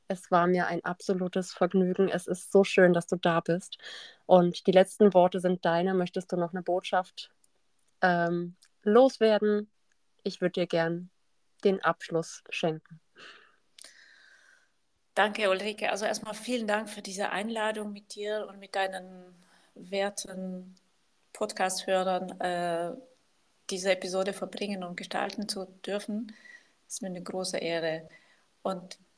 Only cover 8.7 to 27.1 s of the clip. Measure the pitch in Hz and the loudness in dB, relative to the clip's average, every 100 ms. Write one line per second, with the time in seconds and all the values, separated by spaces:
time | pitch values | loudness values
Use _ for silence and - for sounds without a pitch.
8.7 | _ 208 220 262 - 220 208 208 208 208 | _ 4 6 6 6 2 4 2 0 -2
9.7 | _ _ _ _ _ 202 - 180 180 175 | _ _ _ _ _ -8 -2 -2 -2 -2
10.7 | 170 165 170 180 _ _ _ _ _ 202 | 0 0 -2 -8 _ _ _ _ _ 0
11.7 | 190 160 170 - 165 165 - - - 170 | 2 0 -2 -4 -4 -4 -10 -12 -4 -4
12.7 | 160 - 160 _ - - - _ _ _ | -4 -10 -20 _ -20 -20 -20 _ _ _
13.7 | - - - - - - - _ _ _ | -20 -20 -20 -20 -20 -20 -20 _ _ _
14.7 | _ _ _ _ - 208 214 208 190 208 | _ _ _ _ 0 0 2 0 0 -2
15.7 | 214 208 208 208 214 - 214 - 247 214 | -4 -4 -2 -4 -4 -8 -10 -6 -4 -2
16.7 | 208 220 - 196 190 202 180 220 226 214 | -2 -4 -12 -10 -6 -4 -4 -4 -4 -4
17.7 | 214 208 202 - 202 208 214 196 196 196 | -4 -8 -12 -14 -10 -6 -6 -8 -14 -8
18.7 | 196 190 185 185 185 180 - _ _ _ | -4 -2 -4 -12 -18 -20 -20 _ _ _
19.7 | - 180 196 202 202 - 185 185 185 185 | -20 -8 -4 -4 -4 -10 -8 -8 -10 -14
20.7 | 185 _ _ _ _ _ - 214 - 185 | -20 _ _ _ _ _ -8 -6 -2 -2
21.7 | 185 - 190 185 180 180 - 180 175 175 | -2 0 0 2 -2 -4 -6 -4 -2 -2
22.7 | 170 170 254 - _ _ _ _ _ - | -2 -4 -8 -16 _ _ _ _ _ -10
23.7 | 196 190 185 190 190 190 196 185 - 202 | -4 0 0 0 -2 -2 -4 -8 -6 -6
24.7 | 196 180 180 190 196 202 208 202 196 185 | -6 -8 -10 -6 -4 -4 -4 -8 -8 -10
25.7 | 185 - 202 202 214 214 214 - - _ | -12 -8 -6 -4 -8 -8 -14 -20 -20 _
26.7 | _ - - 190 | _ -14 -10 -8